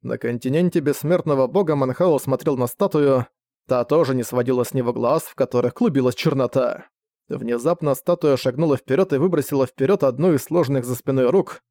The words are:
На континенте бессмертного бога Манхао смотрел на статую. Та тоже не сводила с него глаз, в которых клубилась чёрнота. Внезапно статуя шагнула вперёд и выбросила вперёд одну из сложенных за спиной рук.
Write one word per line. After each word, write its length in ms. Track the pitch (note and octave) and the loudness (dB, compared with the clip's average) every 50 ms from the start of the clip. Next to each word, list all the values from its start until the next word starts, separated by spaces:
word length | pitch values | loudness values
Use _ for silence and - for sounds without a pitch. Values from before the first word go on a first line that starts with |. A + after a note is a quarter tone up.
| - | -8
На 160 | A2+ A#2 G#2+ | -8 -8 -6
континенте 640 | - A#2+ A#2+ A#2+ - B2+ C3+ D#3+ F3+ F3+ - F3 | -6 -6 -6 -6 -4 -2 0 2 0 2 0 0
бессмертного 640 | C#3+ C#3+ C3+ - - D3 F3+ F3+ - D#3+ C#3+ C3+ C3 | -2 0 -4 -2 0 0 0 0 0 0 0 0 0
бога 280 | A#2+ B2+ G3 G3+ D#3 D#3 | 0 0 0 0 0 0
Манхао 440 | C#3+ C3+ B2+ B2+ - F3+ F#3 D#3 C3+ | 0 0 -2 0 0 2 2 2 0
смотрел 400 | - - C3 B2 - D#3+ C#3+ B2 | 0 -2 -4 -2 -2 -2 -2 0
на 80 | B2+ | -2
статую. 600 | A#2+ - _ G3+ G3 - D#3 D3 C#3 C3+ B2+ A#2+ - _ _ _ _ _ _ _ _ | -4 -2 _ -2 0 2 2 4 4 4 2 0 -4 _ _ _ _ _ _ _ _
Та 160 | B2+ B2 A#2+ | -2 -2 0
тоже 300 | - - E3 E3 B2 C3+ | 2 2 2 2 2 0
не 80 | B2+ A#2 | -2 -4
сводила 400 | - - B2 A#2+ B2 B2+ B2 A#2+ | -2 -2 -2 0 0 0 0 0
с 100 | - - | -2 -2
него 180 | C3+ B2 A#2 A#2+ | -2 -2 -2 -2
глаз, 320 | A#2 A#2 A#2 C#3+ D#3+ - | 0 0 2 0 0 -2
в 100 | - - | -6 -4
которых 400 | - C3+ - - B2 B2 B2 - | -4 -4 0 0 0 0 0 0
клубилась 400 | - A#3+ A#3 D3 C#3 B2+ B2+ A#2+ | 0 0 2 2 2 2 0 0
чёрнота. 720 | - - D#3+ C#3+ C3+ C3 A#2+ - C3+ B2+ A#2+ - - - _ _ _ _ _ _ _ _ _ | 0 -2 0 0 0 -2 0 0 0 0 0 -4 -6 -12 _ _ _ _ _ _ _ _ _
Внезапно 680 | D3 C#3+ C3 A#2 A#2+ A#2+ A#2+ D#3 F3 E3+ - D3 C3+ | -10 -8 -6 -4 -4 -2 0 -2 -2 0 0 -2 -2
статуя 420 | - - - F3 E3+ - D3+ C#3 | -2 0 -2 -2 0 2 0 2
шагнула 400 | B2 - C3 B2 C3 E3 D#3+ C#3+ | 2 0 -2 -2 0 0 0 0
вперёд 360 | B2+ _ - C3+ C#3+ F#3+ F#3+ D3 | -2 _ -2 0 0 2 2 2
и 60 | C3 | 0
выбросила 480 | D3 F#3 F3 D3+ C3+ - - C#3 C3+ | 0 2 0 0 -2 -2 0 0 0
вперёд 360 | B2 _ - C3+ C3+ G3+ G3 - | -2 _ -2 0 0 2 2 2
одну 320 | C3+ A#2+ B2+ D#3 F#3 D#3+ | 0 0 2 2 2 2
из 100 | C3+ - | 2 0
сложенных 400 | - D3+ F3 D#3+ B2 C#3 C3+ A#2+ | -2 0 0 0 2 0 -2 -2
за 100 | B2 B2+ | -4 -6
спиной 360 | A#2+ - - C3+ C3 B2+ A#2+ | -6 -4 -2 0 2 2 2
рук. 300 | D3+ G3 F3 - - - _ _ | 2 2 0 0 -8 -18 _ _